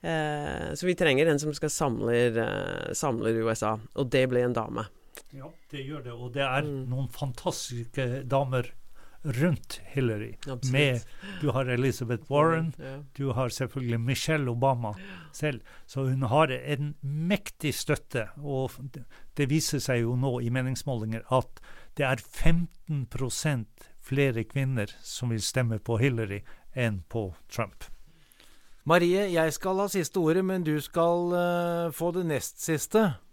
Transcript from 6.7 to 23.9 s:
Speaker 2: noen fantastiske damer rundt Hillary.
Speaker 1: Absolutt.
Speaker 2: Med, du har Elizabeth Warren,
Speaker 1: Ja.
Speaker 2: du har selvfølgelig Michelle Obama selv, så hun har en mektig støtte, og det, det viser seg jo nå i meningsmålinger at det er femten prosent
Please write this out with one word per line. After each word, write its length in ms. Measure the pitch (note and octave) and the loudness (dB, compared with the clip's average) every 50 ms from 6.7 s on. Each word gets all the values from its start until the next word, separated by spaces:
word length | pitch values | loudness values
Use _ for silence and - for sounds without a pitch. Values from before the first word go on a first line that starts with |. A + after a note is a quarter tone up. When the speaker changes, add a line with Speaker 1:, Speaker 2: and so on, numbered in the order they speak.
| C#3+ C3+ C3 B2+ | -2 -4 -4 -4
Speaker 2:
noen 200 | B2 C3 C3+ - | -2 -2 -2 -4
fantastiske 1160 | - - D3 C3+ B2 - - F3+ - - - - B2 A#2+ A#2 - - - C3+ B2 B2 C3+ C3 B2+ | -4 -4 -6 -6 -6 -4 -4 -4 -4 -4 -6 -8 -8 -8 -8 -8 -4 -4 -2 -2 -2 -4 -2 0
damer 420 | C3+ C#3 C#3+ C3+ B2+ B2+ A#2+ - - - - - - - - - - - - | 2 2 2 2 0 0 -2 -2 -6 -10 -12 -12 -14 -14 -14 -16 -14 -8 -6
rundt 540 | D#3 B2 A#2+ D3 F3+ D#3+ - - - - - - - | -4 0 2 4 4 4 2 -2 -8 -12 -12 -12 -6
Hillary. 460 | - C3+ C3 A#2+ A2 G#2 G#2+ A2+ - - - | -2 0 0 0 0 -2 -4 -8 -10 -10 -8
Speaker 1:
Absolutt. 240 | - C3 A#2+ A#2 C3 | -8 -8 -4 -2 0
Speaker 2:
Med, 340 | B2+ C#3 D3 C#3 B2+ A#2+ - - - - - G3 G3 F#3 | 4 4 4 4 4 0 -2 -6 -12 -12 -12 -10 -8 -2
du 100 | - D3 | 0 0
har 160 | C3 C3 C3+ | 2 2 0
Elizabeth 640 | B2+ B2 A#2+ B2+ C3+ C3+ - C3 A2+ B2 A2+ - - | 0 2 2 2 2 2 0 -2 -2 -2 -4 -2 0
Warren, 420 | C3+ C#3+ D3+ E3 E3 E3 E3 E3 C#3+ - | 4 4 6 6 4 2 0 -2 -4 -6
Speaker 1:
Ja. 240 | - C3+ C3+ C#3 D3 C3+ - | -10 -10 -10 -10 -12 -14 -8
Speaker 2:
du 180 | - C#3 C#3 B2 | -4 -2 -2 0
har 160 | B2 C3 A#2+ | 0 0 -2
selvfølgelig 500 | A#2 - C3+ A#2+ - C#3+ B2+ A#2+ A#2 A#2 | -2 -4 -6 -4 -4 -4 -2 0 0 0
Michelle 500 | A2+ B2 C3+ - - - D#3+ D#3 C#3+ B2 | 2 0 0 0 0 0 0 2 2 0
Obama 460 | A#2+ A#2+ B2 C3+ C3 A#2+ A#2+ G#2+ G#2 F#2+ F#2+ G3 F#3+ F3+ E3 D#3 - | 0 2 2 2 2 2 -2 -6 -6 -8 -12 -14 -14 -16 -16 -16 -10
selv, 280 | - D3 D3+ C#3+ A2 - - - - - - | -4 -2 -2 -2 -4 -10 -16 -18 -18 -18 -10
så 180 | - C#3 C3+ | -4 -2 0
hun 160 | C3 B2+ C3+ C3+ | 0 2 2 2
har 240 | A2+ A2 D3 D#3+ D3+ B2+ | 4 6 6 6 4 2
en 420 | B2+ B2 C3+ D3 B2+ D3 D3 D3 - - | -4 -4 -4 -2 -2 -2 -4 -6 -8 -8
mektig 720 | C3+ C#3+ D3+ D#3+ F3 G#3 - - - - - - D3+ B2 | -6 -4 -2 0 0 0 0 0 -6 -14 -4 -2 -2 -2
støtte, 540 | - - - D3+ - - - - B2+ A2 G#2+ - - | -2 0 0 -2 -2 -2 -4 -4 -4 -4 -4 -8 -10
og 300 | C#3+ D3 C#3 C3 C3 B2 - - B2 - - | -6 -4 -2 -2 -2 -2 -4 -8 -12 -12 -10
det, 100 | C#3 A#2+ - - - - - - | -12 -14 -14 -14 -16 -16 -14 -2
det 140 | - D3 C3 | -2 0 2
viser 320 | C#3+ D#3+ D3 - - C#3+ - | 4 2 2 2 -2 -2 0
seg 200 | - C3 A#2+ A#2 | 2 2 2 2
jo 120 | A#2 B2 | 2 2
nå 260 | B2 C3 C#3 A#2+ B2 B2 | 0 0 0 0 0 -2
i 40 | A#2+ | 0
meningsmålinger 760 | - C3 B2+ B2+ C3 - - - C3+ A#2 G#2+ A2 A2 A2+ - - B2+ | 0 0 0 0 -2 -4 -4 -4 -4 -4 -2 -4 -4 -6 -4 2 2
at 280 | C3 B2 - - - - - - - - - - | 2 2 0 -8 -16 -16 -16 -16 -16 -16 -14 -4
det 80 | - D3 | -2 0
er 120 | C3 C3 | 0 0
femten 880 | C3 - - - - - D#3+ E3 E3+ F3 D#3+ - - - - D#3 C#3+ B2+ - | -2 -2 -12 -2 8 10 10 10 10 6 0 -4 -14 -8 -4 -4 -4 -4 -4
prosent 800 | - - C3 B2 - - - D#3 D3 B2 A2 - - - - - | -4 -4 -4 -2 -4 0 0 0 0 0 -2 -6 -12 -20 -20 -20